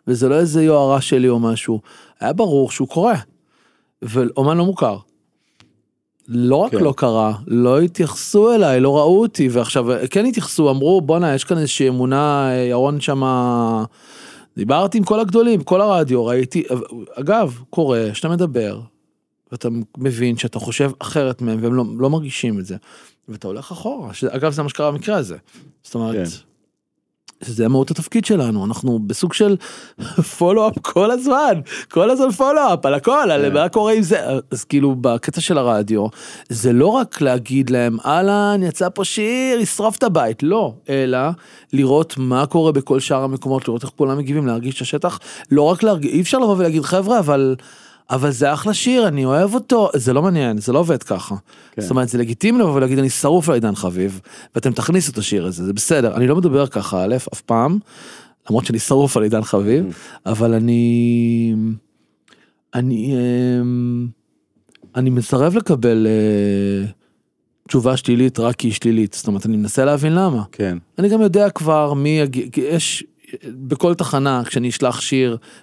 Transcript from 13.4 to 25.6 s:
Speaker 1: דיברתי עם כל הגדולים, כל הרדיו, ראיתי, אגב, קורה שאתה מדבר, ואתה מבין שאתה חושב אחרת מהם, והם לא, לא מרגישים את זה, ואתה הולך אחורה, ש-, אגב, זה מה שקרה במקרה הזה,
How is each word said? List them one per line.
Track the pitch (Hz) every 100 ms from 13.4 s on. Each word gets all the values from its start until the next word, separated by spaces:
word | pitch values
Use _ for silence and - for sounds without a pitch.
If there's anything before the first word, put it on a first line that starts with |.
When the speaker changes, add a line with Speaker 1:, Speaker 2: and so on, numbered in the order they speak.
| 123 120 113 113 110 _ - - - - _ -
Speaker 1:
דיברתי | 104 143 190 226
עם |
כל | 185 214
הגדולים, | 220 226 233 208
כל | 139 185
הרדיו, | 208 180 139 127 113
ראיתי, | 123 127 175 - 127 - 117 101 -
אגב, | 143 220 170 120 127
קורה | - 143 117 110
שאתה | 107 160
מדבר, | 175 175 123 104 104 113 _ _ _ _ _ -
ואתה | 120 120 117 110 -
מבין | 131 117 123 117
שאתה | 117 110
חושב | - 117 139 127
אחרת | - 156 135 127
מהם, | 120 110
והם | 117
לא, | 127 113 113
לא | 131
מרגישים | 160 143 - 120 101
את | 92
זה, | 92 _ - - _ -
ואתה | 107 95
הולך | 104 -
אחורה, | 180 220 277 123
ש-, | 98
אגב, | 131 131 156
זה | 147
מה | 143
שקרה | - 147
במקרה | 147 - 208
הזה, | 104 82 _ -